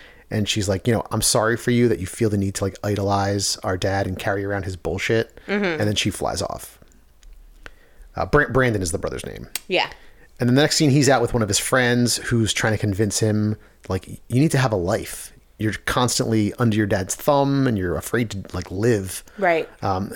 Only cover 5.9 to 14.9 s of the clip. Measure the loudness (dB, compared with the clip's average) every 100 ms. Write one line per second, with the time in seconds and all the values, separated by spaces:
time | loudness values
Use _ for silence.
5.9 | 0 -2 -2 -4 -4 -6 -8 -12 -20 -20
6.9 | -20 -20 _ -20 -20 -20 -20 -20 -20 -20
7.9 | -20 -10 -6 2 2 2 2 2 0 -2
8.9 | -4 -4 -6 -10 -12 -12 -12 -2 0 0
9.9 | -6 -20 -20 -20 -2 4 4 4 4 4
10.9 | 4 4 4 2 0 0 -2 0 2 2
11.9 | 2 2 0 0 2 2 0 0 0 0
12.9 | 0 0 2 2 2 0 -2 -10 _ -6
13.9 | -6 -6 -16 -2 2 4 2 2 0 0